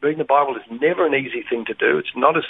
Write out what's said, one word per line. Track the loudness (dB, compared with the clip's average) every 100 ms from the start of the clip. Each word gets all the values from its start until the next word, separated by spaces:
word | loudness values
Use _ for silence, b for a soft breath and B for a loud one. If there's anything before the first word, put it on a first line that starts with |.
reading | -4 -2
the |
Bible | 2 2 2 -2
is | -10 -2
never | 0 2 2
an |
easy | 0 -2 -8 -6
thing | -6 -6
to |
do. | -2 2 2
It's | -2 0
not | 2 2
as | -2